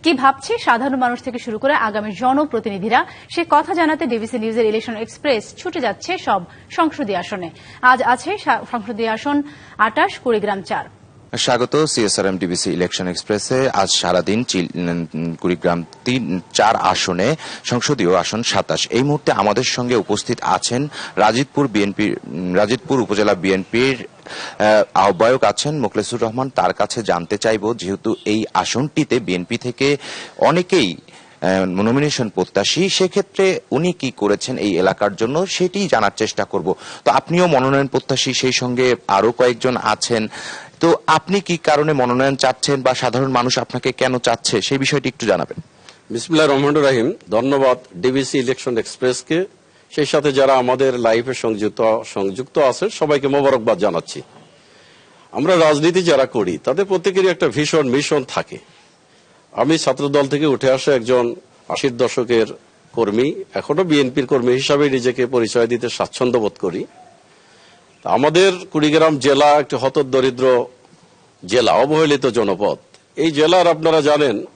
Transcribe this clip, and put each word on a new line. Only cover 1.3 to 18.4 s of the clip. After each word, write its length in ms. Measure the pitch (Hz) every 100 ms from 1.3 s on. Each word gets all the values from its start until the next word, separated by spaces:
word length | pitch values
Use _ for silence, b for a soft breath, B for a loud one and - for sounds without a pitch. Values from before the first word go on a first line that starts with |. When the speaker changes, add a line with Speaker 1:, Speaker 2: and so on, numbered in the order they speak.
| 240
Speaker 1:
শুরু 200 | - 214
করে 160 | 269
আগামী 380 | 294 220 214 214
জনপ্রতিনিধিরা, 920 | 180 254 269 302 226 220 196 208 240 339 B B
সে 160 | - 339
কথা 240 | 294 311
জানাতে 320 | 349 320 311 330
ডিবিসি 320 | 233 220 247
নিউজের 280 | 220 220 220
ইলেকশন 300 | 214 226 220
এক্সপ্রেস 580 | 220 - 294 240 - -
ছুটে 240 | 370 339
যাচ্ছে 380 | 247 202 - 370
সব 220 | - 202 175 B B
সংসদীয় 480 | - 320 - 233 185
আসনে। 320 | 185 202 170 - B B
আজ 200 | 254 254
আছে 360 | 233 247 311 403
সা-, 260 | 311 226 214
সংসদীয় 400 | 240 202 220 226
আসন 320 | 220 285 285 294 B B B
আটাশ, 400 | 220 254 359 -
কুড়িগ্রাম 440 | 254 220 202 196
চার। 220 | - 180 - - - - - 120
Speaker 2:
স্বাগত 460 | - 120 120 147
সিএসআরএম 540 | 156 - 104 - 98 95
ডিবিসি 320 | 87 90 -
ইলেকশন 360 | 87 90 - 90
এক্সপ্রেসে। 640 | 87 - 104 - 131 131
আজ 260 | - 95 -
সারাদিন 480 | 90 90 85 107
চিল-, 600 | 123 95 85 - 87 85 82
উম, 200 | 78 85
কুড়িগ্রাম 500 | 82 - 87 90 87 80 -
তিন, 360 | - 127 107 90 -
চার 240 | - 107 113
আসনে 600 | 92 90 - 87 107 160 B B
সংসদীয় 500 | - 120 - 143 87
আসন 280 | 92 87 107